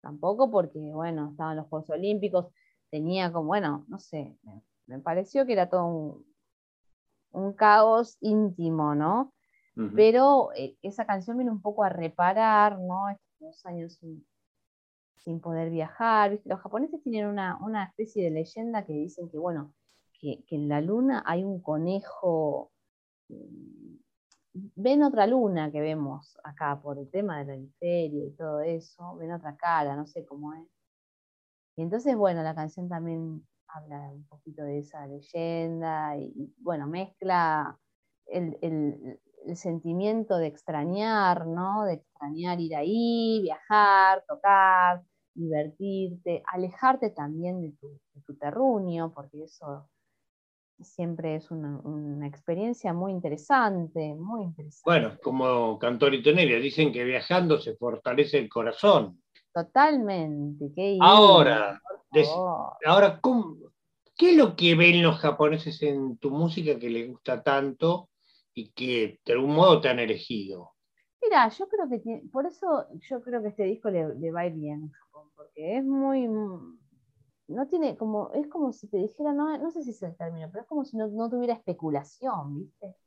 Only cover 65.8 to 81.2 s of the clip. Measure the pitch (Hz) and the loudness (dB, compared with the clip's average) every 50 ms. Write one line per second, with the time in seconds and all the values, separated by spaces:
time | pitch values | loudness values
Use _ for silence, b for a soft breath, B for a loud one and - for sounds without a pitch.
65.8 | - 151 143 139 135 131 120 113 - 143 135 147 165 170 160 - 170 151 143 117 | -2 -2 0 -2 -4 -6 -6 -6 -6 -4 -2 0 -2 -2 -2 -2 -2 -2 -2 -2
66.8 | 120 120 117 117 117 123 127 - _ - 127 120 - - 139 139 139 139 131 _ | -2 -4 -4 -4 -6 -8 -12 -12 _ -6 -6 -2 0 0 0 2 0 -2 -4 _
67.8 | - 165 175 180 - _ _ _ _ _ _ _ _ _ _ - 110 104 _ - | 0 0 0 -2 -6 _ _ _ _ _ _ _ _ _ _ -14 -14 -14 _ -8
68.8 | 127 127 127 117 110 104 - _ _ - 120 123 131 143 147 156 180 190 170 - | -6 -2 0 0 -2 -2 -4 _ _ -2 0 0 2 2 4 6 8 8 8 8
69.8 | 160 135 127 123 120 107 107 - - - 127 107 98 95 98 90 90 - _ _ | 6 2 2 2 0 -2 -2 -4 -4 -8 -8 -8 -8 -8 -12 -14 -16 -20 _ _
70.8 | _ _ _ _ _ _ _ _ - 453 403 302 247 220 220 - 381 392 415 415 | _ _ _ _ _ _ _ _ 0 2 4 6 4 4 2 -4 -8 -4 -4 -4
71.8 | 359 269 247 220 - 226 226 - - - _ 262 285 349 359 _ - 370 320 269 | -2 -2 -4 -6 -6 -8 -10 -10 -12 -10 _ -6 -6 -6 -6 _ -2 -2 -2 -2
72.8 | - - - 165 _ - 269 247 240 247 240 240 214 208 202 - 208 190 214 226 | -2 -6 -14 -20 _ -10 -10 -10 -8 -6 -8 -6 -6 -6 -4 -2 -2 -2 -2 -2
73.8 | _ 226 196 175 160 156 - 120 160 165 160 170 175 175 165 156 151 147 147 147 | _ -4 -2 -2 -2 -4 -6 -6 -6 -6 -4 -4 -4 -4 -4 -6 -8 -8 -8 -10
74.8 | 156 151 143 _ _ _ _ 151 - _ _ _ 151 _ _ 151 151 165 202 254 | -12 -14 -16 _ _ _ _ -20 -20 _ _ _ -20 _ _ -12 -8 -6 -4 -4
75.8 | 269 269 269 269 269 269 269 269 247 233 220 214 214 202 185 170 139 82 - _ | -2 -2 -2 0 0 0 0 0 -2 -2 -2 -4 -4 -6 -8 -12 -16 -18 -20 _
76.8 | _ _ _ _ _ _ _ _ _ _ _ _ _ _ 151 240 277 269 - 349 | _ _ _ _ _ _ _ _ _ _ _ _ _ _ -8 -8 -6 -4 -2 -2
77.8 | 311 269 - - 226 220 214 208 208 - - - 294 294 - 349 294 262 233 _ | -2 -2 -4 -4 -6 -4 -4 -4 -6 -4 -6 -6 -6 -6 -4 -4 -4 -4 -4 _
78.8 | - 208 - 196 185 214 - _ 294 302 285 285 294 311 311 285 277 330 330 339 | -14 -6 -4 -4 -4 -4 -6 _ -4 -2 -2 -2 -2 -2 -4 -4 -6 -8 -8 -8
79.8 | 294 247 220 - 202 170 170 _ 170 165 170 165 160 160 180 202 233 _ 320 302 | -10 -10 -10 -10 -12 -12 -12 _ -10 -10 -10 -10 -12 -12 -12 -14 -12 _ -6 -6
80.8 | 269 277 - 220 220 214 208 214 | -6 -6 -6 -6 -6 -4 -4 -4